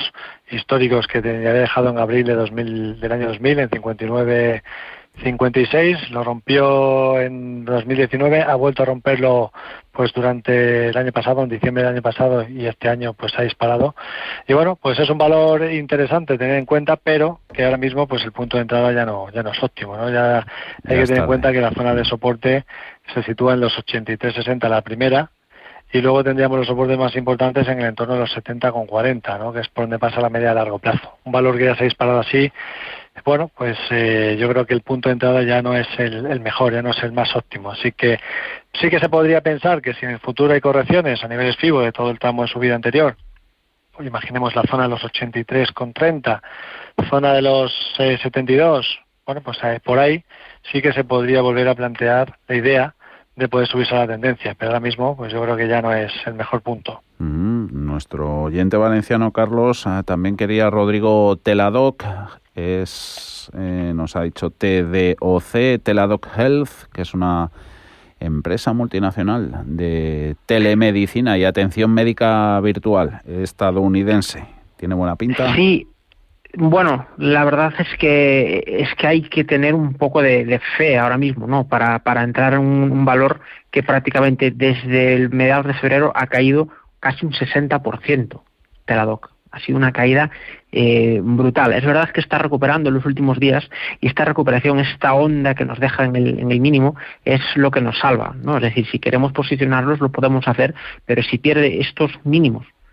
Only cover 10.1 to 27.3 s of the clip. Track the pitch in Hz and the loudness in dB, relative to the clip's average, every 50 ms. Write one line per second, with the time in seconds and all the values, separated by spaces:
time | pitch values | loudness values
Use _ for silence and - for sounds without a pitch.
10.1 | - 127 123 123 123 120 - - 123 123 123 120 120 120 120 117 113 123 127 127 | 0 0 -2 0 -2 -2 -2 0 2 2 2 2 2 0 0 0 -2 -2 -2 -2
11.1 | - 120 110 123 131 131 135 123 117 107 - 127 123 123 123 123 123 123 - 117 | -2 -2 -2 0 0 0 0 -2 -2 -2 -2 -2 0 0 0 0 -2 -2 -2 -4
12.1 | 110 - 131 131 127 120 113 113 131 131 120 117 107 - - 120 120 120 120 120 | 0 2 2 2 2 0 -2 -4 -8 -6 -6 -6 -6 -4 -2 -2 -2 -2 -4 -8
13.1 | 110 - - 107 - - 123 113 - - - 117 120 120 131 147 - - - - | -8 -8 -8 -6 -4 -4 -4 -4 -2 -2 0 0 2 2 0 0 -2 -8 -14 -14
14.1 | - - - - - - - - 135 151 165 185 190 - - 139 123 143 151 139 | -12 -12 -12 -12 -12 -12 -2 2 2 4 4 2 0 -2 -2 -2 0 0 0 0
15.1 | 151 156 151 156 160 160 156 156 156 156 160 165 160 156 147 135 151 143 143 123 | 2 2 4 4 6 6 6 4 4 2 0 -2 -2 -4 -2 -2 0 0 0 0
16.1 | 147 175 165 143 135 120 127 131 139 139 131 - 147 151 147 147 156 - _ 160 | 0 -2 0 -2 -2 -2 0 0 0 -2 0 0 0 0 2 0 0 0 _ 0
17.1 | 156 151 151 165 170 - _ _ - - 127 127 131 131 131 135 127 143 147 135 | 2 2 2 0 -2 -6 _ _ -4 0 0 0 0 0 -2 -2 -2 -2 -2 -2
18.1 | 135 117 110 113 - - 123 117 - 123 117 113 120 120 123 123 120 120 117 110 | -2 -4 -4 -6 -6 -8 -6 -2 -2 -2 -2 0 0 2 2 2 2 0 -2 -2
19.1 | 104 98 98 98 101 117 110 107 104 - 135 123 - - 110 101 101 107 117 123 | -4 -6 -8 -8 -8 -6 -6 -6 -4 -4 -4 -6 -6 -8 -12 -12 -8 -6 -6 -2
20.1 | 123 120 123 120 120 117 107 104 - - - - - - - - 127 131 131 123 | 0 0 2 2 2 0 -2 -4 -12 -16 -16 -16 -18 -16 -4 -2 2 2 2 2
21.1 | 127 127 - - 131 127 120 135 127 127 120 113 113 - 123 123 120 120 113 - | 2 0 2 2 0 2 2 2 2 2 0 0 -2 -2 0 0 0 0 0 -2
22.1 | 123 110 - 123 120 113 - 127 131 143 - - - - - - - _ _ - | -4 -2 -2 -2 -2 0 0 0 0 0 -2 -6 -16 -20 -20 -20 -20 _ _ -8
23.1 | - 123 113 - 113 - 123 127 127 123 120 113 - - - - - 117 110 107 | -8 -6 -6 -4 -4 0 2 2 2 2 0 0 -2 -4 -6 -6 -8 -6 -6 -6
24.1 | 110 104 - 123 110 120 110 123 127 123 120 113 110 107 104 - 110 113 131 131 | -6 -4 -4 -4 -4 -4 -4 -4 -4 -2 0 0 0 0 -2 -4 -4 -2 0 2
25.1 | 131 139 156 - _ _ _ _ _ - - - - - _ _ - 127 123 131 | 2 2 0 -2 _ _ _ _ _ -20 -20 -20 -20 -20 _ _ -2 0 2 4
26.1 | 131 139 131 139 135 135 135 131 131 131 123 117 123 123 131 127 131 131 131 123 | 2 4 2 2 2 2 2 2 2 0 0 -2 0 0 0 0 2 0 0 -2
27.1 | - 127 123 127 | -2 -2 -2 -2